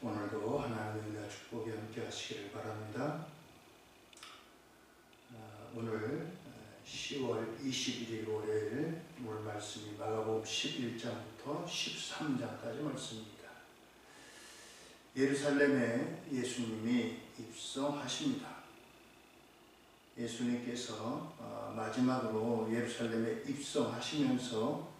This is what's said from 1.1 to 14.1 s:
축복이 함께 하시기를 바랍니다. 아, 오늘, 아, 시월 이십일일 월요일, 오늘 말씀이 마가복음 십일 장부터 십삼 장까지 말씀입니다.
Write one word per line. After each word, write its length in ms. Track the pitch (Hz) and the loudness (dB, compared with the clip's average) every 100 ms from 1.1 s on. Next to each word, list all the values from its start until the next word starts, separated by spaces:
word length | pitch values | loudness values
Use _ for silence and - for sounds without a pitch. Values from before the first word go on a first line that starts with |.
| 107 104 | -4 -6
축복이 440 | - - 117 110 | -8 -6 -4 -4
함께 340 | 107 110 120 - | -4 -6 -6 -4
하시기를 460 | - - 107 101 | -4 -6 -6 -6
바랍니다. 720 | 107 110 107 107 123 147 165 - - - - - - - - - - - - - - - - - - - - - | -6 -4 -4 -4 0 0 0 -6 -12 -20 -20 -20 -20 -20 -20 -20 -16 -16 -16 -20 -20 -20 -20 -20 -20 -20 -20 -18
아, 380 | 117 107 104 - | -14 -14 -14 -10
오늘, 580 | 120 113 107 110 165 165 - - | -6 -2 0 0 -2 -4 -8 -14
아, 60 | - - - - | -16 -16 -16 -12
시월 720 | - - 143 123 110 113 - | -8 -4 0 2 2 0 -2
이십일일 680 | 135 127 - 120 113 110 107 | -2 0 0 -2 -2 -2 0
월요일, 720 | 107 107 107 104 127 160 165 - - 117 | 0 2 2 2 0 0 -2 -6 -8 -6
오늘 160 | 107 | -4
말씀이 560 | 107 104 104 110 107 104 | -4 -4 -6 -6 -8 -4
마가복음 480 | 110 110 110 110 110 | 0 2 2 2 2
십일 500 | - - - 120 - | 0 0 0 0 0
장부터 720 | 120 107 - - 135 165 175 | -4 -4 -8 -10 -4 -2 -2
십삼 720 | - - - - - 151 123 | -2 -2 -2 -6 -2 2 2
장까지 440 | 113 110 117 123 | 2 -2 -4 -2
말씀입니다. 680 | 147 123 - 113 107 - - - - - - - - | -2 -2 -4 -8 -10 -14 -16 -16 -20 -20 -20 -20 -20